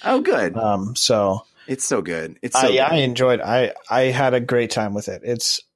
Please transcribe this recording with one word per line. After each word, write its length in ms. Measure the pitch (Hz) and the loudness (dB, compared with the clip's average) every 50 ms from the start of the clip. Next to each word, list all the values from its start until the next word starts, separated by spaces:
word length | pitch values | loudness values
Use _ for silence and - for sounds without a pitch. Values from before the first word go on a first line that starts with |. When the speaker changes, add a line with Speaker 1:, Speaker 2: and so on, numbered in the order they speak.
| - | -2
Speaker 1:
Oh, 160 | 208 254 269 | 0 0 0
good. 380 | - 370 - 127 98 85 92 | 2 0 0 0 0 -2 -2
Speaker 2:
Um, 380 | 113 110 104 101 95 98 110 123 | 0 0 0 0 0 -2 -4 -4
so 500 | - - - 117 104 101 95 95 104 - _ _ _ - | -2 0 2 2 4 2 2 0 -2 -6 _ _ _ -10
Speaker 1:
It's 180 | - 131 131 - | -8 -6 -6 -4
so 160 | - 139 104 | -2 -2 -2
good. 360 | 82 90 85 80 80 82 - _ | -2 -4 -6 -6 -6 -8 -10 _
It's 140 | - 117 - | -6 -2 0
Speaker 2:
I, 60 | 131 | 2
Speaker 1:
so 60 | 131 123 131 131 131 | 2 4 4 4 2
Speaker 2:
I 60 | 151 | 2
Speaker 1:
good. 100 | 165 151 135 | 2 2 2
Speaker 2:
enjoyed, 360 | 123 120 117 127 127 123 - | 0 0 2 2 2 2 2
I, 320 | - 107 120 127 120 - - - - - | 0 0 2 2 2 0 -2 -6 -6 -2
I 120 | 117 131 131 | 0 2 2
had 280 | 131 127 135 139 127 127 | 2 2 2 2 2 2
a 60 | 123 | 0
great 320 | 120 - 123 120 117 113 | 0 2 0 0 0 0
time 220 | - 120 107 101 101 | -2 -2 -2 -2 -4
with 120 | 104 - 95 | -6 -6 -8
it. 120 | 92 - - | -10 -8 -6
It's, 380 | 120 120 110 - - - - - _ _ | -6 -4 -4 -2 -4 -4 -4 -8 _ _